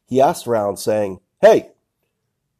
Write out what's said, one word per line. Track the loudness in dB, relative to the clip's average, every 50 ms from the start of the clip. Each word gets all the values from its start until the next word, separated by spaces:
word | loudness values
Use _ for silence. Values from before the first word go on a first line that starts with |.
| _
he | _ 0 0
asked | 2 0 0 -4 -6 -4
around, | -2 -2 -2 -4 -6 -6
saying, | -6 -4 -4 -2 -4 -6 -8 -14 _ _ _ _
"Hey, | 4 4 4 4 0 -4 _ _ _ _ _ _ _ _ _ _ _ _ _ _ _ _ _